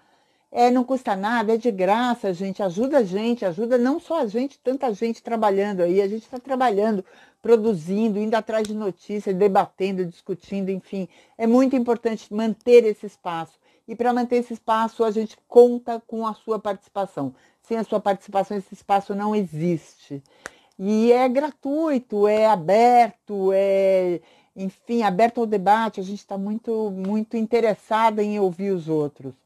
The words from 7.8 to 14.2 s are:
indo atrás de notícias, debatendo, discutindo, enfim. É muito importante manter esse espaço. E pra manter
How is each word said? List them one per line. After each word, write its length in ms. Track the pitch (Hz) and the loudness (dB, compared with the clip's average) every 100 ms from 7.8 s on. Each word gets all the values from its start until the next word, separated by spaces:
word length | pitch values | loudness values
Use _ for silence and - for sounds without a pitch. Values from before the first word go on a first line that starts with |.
| 160 202 226 202 | -4 -2 -2 -2
indo 160 | 214 226 | -2 -2
atrás 320 | 214 220 208 | -2 -4 -4
de 60 | |
notícias, 600 | 214 208 170 - 208 202 | -4 -6 -8 -8 -8 -4
debatendo, 720 | 185 202 185 175 _ 196 190 175 | 0 2 2 0 _ -6 -4 -8
discutindo, 640 | - - 180 - 196 190 | -10 -12 -12 -8 -8 -6
enfim. 380 | 190 - 196 180 _ _ - | -6 -8 -10 -10 _ _ -4
É 100 | 226 | 2
muito 260 | 247 262 | 4 4
importante 600 | 262 240 233 226 220 - | 0 0 -2 -2 -6 -8
manter 500 | 208 226 202 - 240 | -4 -4 -4 6 6
esse 220 | 220 208 208 | 6 -2 -10
espaço. 520 | - 180 165 165 _ _ _ - | -12 -8 -8 -10 _ _ _ -16
E 80 | 220 | -4
pra 160 | 240 | 0
manter 260 | 240 | 0